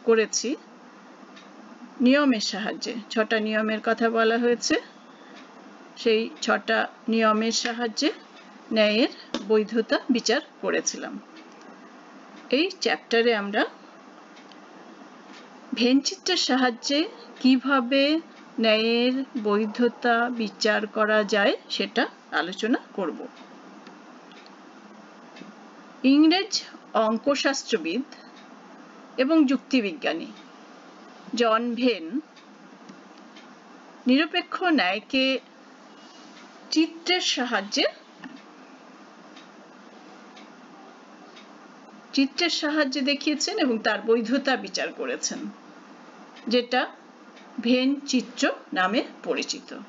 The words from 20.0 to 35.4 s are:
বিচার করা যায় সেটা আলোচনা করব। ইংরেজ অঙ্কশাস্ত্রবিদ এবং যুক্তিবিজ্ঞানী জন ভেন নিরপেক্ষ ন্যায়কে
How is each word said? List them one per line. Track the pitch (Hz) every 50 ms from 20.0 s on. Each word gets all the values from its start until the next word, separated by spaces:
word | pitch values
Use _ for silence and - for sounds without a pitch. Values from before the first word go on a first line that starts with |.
| - 240 233 233 240 247
বিচার | 254 233 226 202 - - - 220 214 208 208 208
করা | - 220 214 208 214 214 214
যায় | 202 220 208 202 233 339 - - -
সেটা | - - 190 196 - 233 - - - - - -
আলোচনা | - 151 151 170 190 - - 214 254 - - - -
করব। | - 190 156 - - - - - - - - - - - - - - - - - - - - - - - - - - - - - - - - - - - - - - - - - - - - - - - - - - - - - - - - - - -
ইংরেজ | 254 269 294 311 320 330 381 403 427 - - - - - - - - -
অঙ্কশাস্ত্রবিদ | 208 220 220 226 220 - 285 285 269 - - - - - - - 202 156 160 170 233 269 - - - - - - - - - - - - - - - - - - - - - - -
এবং | 262 262 330 320 302
যুক্তিবিজ্ঞানী | 254 277 254 - - - 262 214 202 165 294 - - 160 165 - - - - - - - - - - - - - - - - - - - - - - -
জন | 220 240 226 220 226 240 240 233
ভেন | 220 247 254 226 185 160 160 196 285 - - - - - - - - - - - - - - - - - - - - - - - - - - - - - - - - - - - - - 247
নিরপেক্ষ | 254 277 330 320 - 359 339 - - - 381
ন্যায়কে | 359 320 262 185 180 190 214 208 - - 262 262 269 262 240